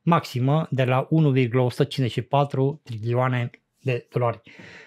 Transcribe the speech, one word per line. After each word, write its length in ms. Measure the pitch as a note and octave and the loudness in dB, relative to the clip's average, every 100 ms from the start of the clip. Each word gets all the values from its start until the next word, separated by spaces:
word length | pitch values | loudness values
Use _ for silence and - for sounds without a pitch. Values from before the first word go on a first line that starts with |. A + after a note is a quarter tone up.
maximă 680 | D#3+ E3+ - A#2+ C3 D#3 D#3+ | 0 0 0 -2 0 0 0
de 140 | C3 | -2
la 240 | B2 B2+ - | 2 0 2
unu 200 | D#3+ D3+ | 2 4
virgulă 320 | C3 A#2+ B2+ | 2 2 2
o 80 | B2 | 0
sută 140 | - | 0
cincizeci 280 | C#3 - B2 | -2 -2 -2
și 100 | - | -4
patru 600 | A2+ C#3 C#3+ C3 C3+ D3+ | -2 0 0 0 -2 -4
trilioane 680 | - A2 A#2 A#2+ B2+ B2 A#2+ - _ _ | -10 -8 -2 0 0 -2 -4 -10 _ _
de 260 | C3 A#2+ - | -6 -6 -6
dolari. 320 | - A#2+ G#2+ - - - - | -2 -2 -4 -12 -20 -20 -20